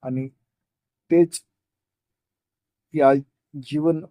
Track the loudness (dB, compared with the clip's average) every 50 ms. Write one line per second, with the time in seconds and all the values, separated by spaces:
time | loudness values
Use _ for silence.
0 | -10 -8 -8 -8 -8 -10 _ _ _ _ _ _ _ _ _ _ _ _ _ _
1 | _ _ 2 2 2 2 0 -14 _ _ _ _ _ _ _ _ _ _ _ _
2 | _ _ _ _ _ _ _ _ _ _ _ _ _ _ _ _ _ _ _ 2
3 | 4 4 4 2 0 _ _ _ _ _ _ -16 -14 -8 -8 -2 0 0 -2 -2
4 | -4 -14